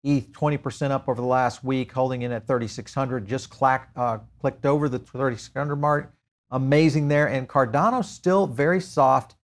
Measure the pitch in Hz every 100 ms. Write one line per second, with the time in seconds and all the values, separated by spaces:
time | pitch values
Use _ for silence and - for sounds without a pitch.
0 | 139 143 117 - 151 143 139 - 139 135
1 | 135 120 123 127 123 - 127 131 123 131
2 | 131 127 120 120 - 127 113 - 110 -
3 | 131 123 98 131 - - 131 131 - -
4 | 120 110 - _ 139 - 139 147 147 123
5 | - 123 135 113 - 135 147 143 147 147
6 | - _ _ _ _ 131 135 147 160 143
7 | 143 147 147 131 127 139 123 135 202 254
8 | 196 - 180 190 175 120 147 185 185 -
9 | 131 131 - _